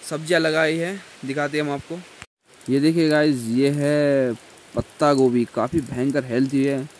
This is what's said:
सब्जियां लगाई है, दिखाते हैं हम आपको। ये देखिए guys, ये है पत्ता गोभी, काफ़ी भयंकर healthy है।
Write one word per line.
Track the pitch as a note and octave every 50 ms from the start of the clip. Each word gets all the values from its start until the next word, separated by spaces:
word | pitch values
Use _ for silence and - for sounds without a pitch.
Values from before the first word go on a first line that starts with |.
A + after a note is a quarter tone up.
| - -
सब्जियां | D#3+ D3+ D#3+ D#3 F3+ E3
लगाई | D#3+ D#3+ D#3 D#3+ D#3+ D#3 D#3+
है, | E3 E3 F3 G3 G3 - - - - -
दिखाते | C3 C3+ D3+ D3 C#3+ C#3+ D3+
हैं | D3+
हम | D3
आपको। | C#3+ C#3+ - - E3 F3+ F3 - - - - _ _ _ _ _ - - - -
ये | B2+ C#3
देखिए | C#3+ D#3+ E3 E3+ D#3+ D#3
guys, | D3+ D3+ D3+ D#3 C#3+ B2+ A#2 A2+
ये | A#2 B2+ C#3 C#3 C#3+
है | D3 C#3+ C#3+ D3 D3 D3 C#3+ C#3 C#3 C3 B2 A2+ - - - - - - - -
पत्ता | A#2 A#2 - - - D#3 D3 C#3+
गोभी, | C3+ C3 B2+ A#2+ B2 A#2 A2 -
काफ़ी | A#2+ A2 C3 - A2+
भयंकर | - - B2+ B2 C3 C#3+ C3+ D3 C3
healthy | B2+ A#2 B2 C3+ C3+ C#3 C#3 C3+
है। | C#3 C#3 C3+ C3 D3+ -